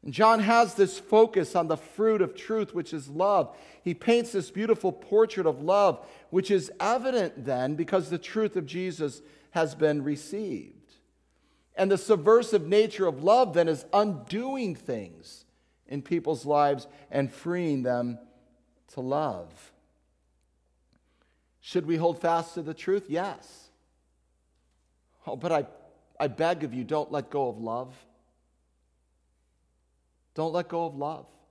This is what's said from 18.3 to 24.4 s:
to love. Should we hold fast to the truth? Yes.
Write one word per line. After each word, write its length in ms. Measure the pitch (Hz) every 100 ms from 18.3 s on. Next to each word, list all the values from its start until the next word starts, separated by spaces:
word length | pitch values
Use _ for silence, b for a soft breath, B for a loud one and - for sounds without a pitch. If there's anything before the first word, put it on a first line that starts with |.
| _ _ _ _ _ _
to 120 | -
love. 720 | 127 139 151 92 85 80 - _ _ _ _ _ _ _ _ _ _ _ _ _ _ _ _ _ _ _
Should 240 | - 185
we 120 | 156 165
hold 240 | 170 160
fast 340 | 170 165 165
to 80 | -
the 120 | 156
truth? 320 | 160 - 196 147
Yes. 600 | 156 190 160 - - _ _ _ _ _ _ _ _